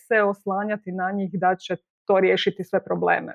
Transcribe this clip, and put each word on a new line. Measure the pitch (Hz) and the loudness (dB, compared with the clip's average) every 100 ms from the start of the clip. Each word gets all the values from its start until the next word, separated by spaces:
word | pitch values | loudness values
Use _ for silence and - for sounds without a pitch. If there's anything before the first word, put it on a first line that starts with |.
| - | 0
se | 220 | 2
oslanjati | 202 202 202 196 208 208 190 | 2 -2 -4 -4 -4 -6 -6
na | 185 185 | -6 -4
njih | 202 190 | -4 -4
da | 185 180 185 | 0 0 0
će | - 175 _ _ | -4 -8 _ _
to | - 190 | 0 4
riješiti | 190 190 196 190 | 4 4 0 -2
sve | 180 190 | -2 -4
probleme. | - 175 175 170 165 | -2 -2 2 0 -2